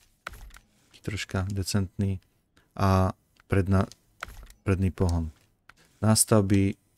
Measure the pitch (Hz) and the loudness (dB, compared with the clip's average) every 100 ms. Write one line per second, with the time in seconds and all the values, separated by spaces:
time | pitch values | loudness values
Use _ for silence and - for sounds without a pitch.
0 | _ _ - - - - _ _ _ - | _ _ -20 -20 -20 -20 _ _ _ -14
1 | - 101 - 101 95 98 92 104 92 - | -12 -10 -6 -6 -4 -6 -2 -4 -4 -4
2 | 98 92 _ _ _ _ _ - 98 95 | -4 -4 _ _ _ _ _ -2 2 2
3 | 92 - _ _ - 98 92 95 - - | 2 -4 _ _ -2 0 2 0 0 -8
4 | _ _ - - - - - 92 95 - | _ _ -18 -18 -20 -8 -2 0 0 0
5 | 92 85 80 _ _ _ _ _ _ - | -2 0 -4 _ _ _ _ _ _ -2
6 | 107 110 - 110 95 101 98 - _ | 2 2 4 4 4 2 2 -2 _